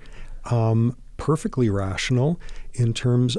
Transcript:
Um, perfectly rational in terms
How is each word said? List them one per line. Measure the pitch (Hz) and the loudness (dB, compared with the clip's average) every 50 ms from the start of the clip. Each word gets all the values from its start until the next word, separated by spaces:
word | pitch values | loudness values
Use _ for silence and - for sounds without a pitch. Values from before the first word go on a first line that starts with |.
| - - - - - - - - - - | -6 -12 -12 -12 -10 -10 -10 -10 -4 0
Um, | 123 117 113 113 113 113 117 123 123 - - - - - | 0 2 4 4 4 4 2 2 0 -4 -10 -14 -12 -4
perfectly | - 139 156 156 - 220 - 131 120 107 | 0 0 0 0 0 -2 0 2 2 2
rational | 98 98 98 95 - - - - 127 123 127 156 170 - - - - - - - - | 2 0 -2 -2 -4 -4 -2 0 2 2 2 2 0 -2 -6 -8 -8 -8 -10 -6 -2
in | - 120 117 | 0 0 0
terms | 117 - - 123 123 123 127 123 120 | 0 0 2 2 4 4 4 2 0